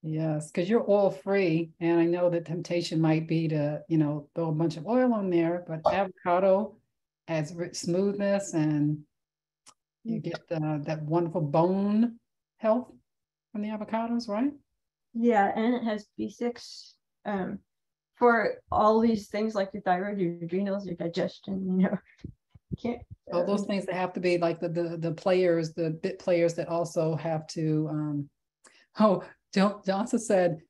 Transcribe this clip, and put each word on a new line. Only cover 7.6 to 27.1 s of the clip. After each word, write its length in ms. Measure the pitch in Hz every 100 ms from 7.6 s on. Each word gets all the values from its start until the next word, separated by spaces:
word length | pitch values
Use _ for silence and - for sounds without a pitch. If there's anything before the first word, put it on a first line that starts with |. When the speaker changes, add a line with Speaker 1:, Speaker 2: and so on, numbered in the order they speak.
| 170 -
Speaker 1:
smoothness, 760 | - 175 202 202 202 196 -
and 500 | 165 151 151 302 302 - _ _ _ _ _ - _ _ _
you 160 | 226 226
Speaker 2:
Mm. 40 |
Speaker 1:
get, 280 | 170 165 _
uh, 260 | 165 151 151
that 180 | 151 156
wonderful 400 | 151 170 170 180
bone 800 | 147 160 175 190 202 214 240 - _ _ _ _
health 360 | 220 233 247 - _ _ _ _ _
from 120 | 208
the 60 | 208
avocados, 580 | 214 208 226 233 233 233
right? 240 | 202 277 - _ _ _ _ _ 226
Speaker 2:
Yeah, 360 | 233 220 196 214
and 180 | 226
it 100 | 240
has 240 | 226 214 - -
B 140 | 214
six, 680 | - 240 240 - - - _ _ _ -
um, 320 | 202 185 202 _ _ _ _ _ _
for 440 | 240 233 202 - _
all 280 | - 214 220
these 260 | 233 220 -
things 260 | 208 220 220
like 180 | 196
your 80 | 208
thyroid, 380 | 190 180 202 202
your 160 | 170 170
adrenals, 420 | 170 180 202 196 190
your 100 | 170
digestion, 680 | 170 180 185 - - 190 190
you 240 | 185 185
know. 80 | 190 _ _ - - _ - _
You 60 | -
can't, 200 | 240 240 - - -
Speaker 1:
All 120 | 180 180
those 160 | 202
Speaker 2:
um, 60 | 202
Speaker 1:
things 180 | 196 185
that 80 | 180
have 180 | 180
to 60 | 185
be, 180 | 180 175
like, 220 | 170 165
the, 100 | 175
the, 280 | 165 170 165
the 140 | 165
players, 600 | 160 196 185 180 165 160
the 160 | 160 165
bit 260 | 156 190 185
players 340 | - 175 170 165
that 120 | 170
also 460 | 170 165 175 160